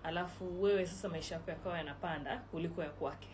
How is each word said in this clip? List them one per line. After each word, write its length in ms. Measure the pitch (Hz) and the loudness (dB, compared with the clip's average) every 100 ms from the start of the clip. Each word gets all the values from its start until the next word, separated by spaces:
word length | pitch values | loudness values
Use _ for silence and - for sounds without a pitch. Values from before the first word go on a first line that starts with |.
alafu 580 | 160 170 175 - 185 175 | -2 0 0 -2 -4 4
wewe 220 | 202 196 180 | 6 8 4
sasa 240 | - 196 | 0 -2
maisha 260 | 160 160 165 | -2 -2 -4
yako 160 | 175 | -4
yakawa 260 | 160 185 170 | -4 -2 0
yanapanda 600 | 151 143 175 151 139 254 | -2 -2 -2 0 -2 -4
kuliko 460 | - 160 165 175 | -4 -2 -2 0
ya 60 | 151 | -4
kwake, 380 | - 143 143 - | -2 -2 -4 -10